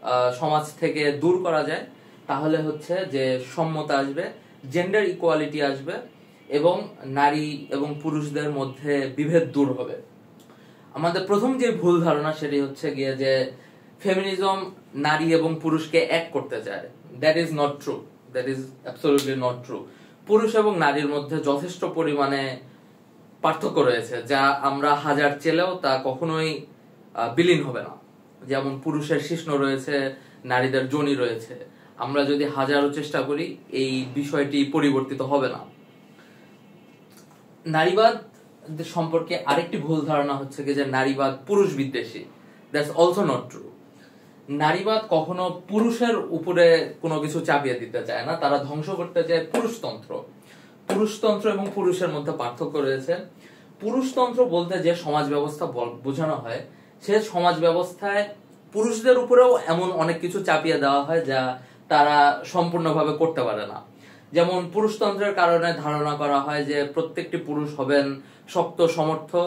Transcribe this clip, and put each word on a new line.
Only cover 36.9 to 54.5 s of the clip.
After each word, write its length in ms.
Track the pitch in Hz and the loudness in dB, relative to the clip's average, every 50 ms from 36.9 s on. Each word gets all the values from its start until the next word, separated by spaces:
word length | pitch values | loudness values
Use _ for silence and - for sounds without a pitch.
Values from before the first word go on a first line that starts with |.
| - - - - - - - - - - - - - - - | -20 -20 -20 -20 -20 -20 -20 -20 -20 -20 -20 -20 -20 -12 -6
নারীবাদ 520 | 165 156 156 160 185 185 208 226 233 240 - - - - - - - - - - 160 156 156 165 | -2 0 2 4 4 6 6 6 6 4 2 -6 -14 -20 -20 -20 -20 -20 -20 -14 -12 -10 -10 -10
সম্পর্কে 560 | - - 175 160 160 160 165 160 - 170 - - | -6 -2 -2 -2 0 0 0 0 -2 -4 -4 0
আরেকটি 320 | 143 147 170 170 - 220 175 | 0 0 0 0 -2 -4 -6
ভুল 280 | 147 156 160 151 143 | -2 -2 -2 -2 0
ধারণা 280 | 156 151 143 143 143 139 | 0 0 0 0 0 -2
হচ্ছে 300 | 139 139 135 - - 139 | -4 -6 -8 -10 -8 -4
কি 100 | 139 139 | -2 -2
যে 120 | 143 135 | -2 -2
নারীবাদ 520 | 131 131 131 131 139 135 135 139 135 - - - - | 0 0 0 0 0 0 0 0 -2 -2 -4 -4 0
পুরুষ 280 | 202 202 196 156 - | 2 4 4 2 2
বিদ্বেষী। 480 | 135 131 131 - 117 107 - - 98 - - - - - - - - - - - | -2 -4 -2 -4 -6 -6 -6 -10 -14 -14 -14 -18 -20 -20 -20 -20 -20 -14 -4 -2
That's 180 | 147 147 147 | -2 -2 0
also 300 | - 160 170 175 175 208 | 4 4 4 6 6 2
not 220 | 190 156 131 120 - - | 2 0 0 -2 -4 -8
true। 220 | - - - - - - - - - - - - - - - - - - - - | -14 -18 -18 -18 -20 -20 -20 -20 -20 -20 -20 -20 -20 -20 -20 -20 -20 -20 -12 -8
নারীবাদ 520 | 143 147 151 156 165 185 196 220 220 214 214 - | -4 0 0 2 2 0 0 0 0 0 0 0
কখনো 520 | 175 160 156 165 180 180 185 180 - - - - | 0 0 0 -2 -4 -4 -4 -4 -4 -8 -8 -2
পুরুষের 480 | 202 214 233 233 233 - 247 233 220 190 - - | 0 2 2 2 2 2 0 2 2 0 -2 -4
উপরে 640 | 170 160 160 185 170 170 170 165 165 165 - - - - | -6 -4 -4 0 4 6 8 8 8 6 4 -2 -6 -8
কোনো 180 | - 165 156 151 | -4 -4 -2 -2
কিছু 200 | 147 156 151 165 | -2 -2 -4 -4
চাপিয়ে 400 | - 170 147 139 135 131 120 - | 0 2 0 2 2 0 -2 -4
দিতে 260 | 117 - - 123 - | -6 -6 -6 -6 -6
চায় 200 | - - - - | -4 -6 -6 -4
না, 80 | 156 165 | -6 -4
তারা 220 | 160 151 143 143 143 | -2 0 0 2 0
ধ্বংস 320 | 139 139 147 151 151 190 | 0 -4 -6 -6 -6 -6
করতে 340 | 175 170 170 170 - 175 156 | -6 -6 -6 -2 0 -2 0
চায় 220 | 160 170 160 160 - | 2 0 0 0 -2
পুরুষতন্ত্র। 720 | - 240 226 220 - - - 120 107 - - - - - - - - - - - - - - - - - - - | -2 -2 -2 -2 -6 -6 -8 -10 -10 -10 -12 -12 -10 -12 -12 -14 -20 -20 -20 -20 -20 -20 -20 -20 -20 -14 -6 -2
পুরুষতন্ত্র 640 | 190 196 214 214 - - - 214 202 202 214 214 | 0 0 0 0 -2 0 0 2 2 2 2 0
এবং 160 | 196 196 202 196 - | 0 0 -2 -4 -4
পুরুষের 340 | 202 180 180 170 - 185 160 | 0 0 0 2 2 0 -2
মধ্যে 220 | 151 147 147 165 156 - | -2 -4 -4 -6 -6 -4
পার্থক্য 400 | 120 120 - - 165 143 - 147 | -6 -6 -6 -6 -6 -4 -2 -2
রয়েছে। 380 | 139 135 135 131 - 170 170 - - - - - - - - - - - - - | 0 0 -2 -2 -2 -2 -2 -4 -4 -10 -18 -20 -20 -20 -20 -20 -20 -20 -18 -8
পুরুষতন্ত্র 680 | 190 220 240 262 262 262 - 262 247 247 - - 160 | -6 -2 -2 0 -2 0 2 2 0 2 4 2 2
বলতে 340 | - | 4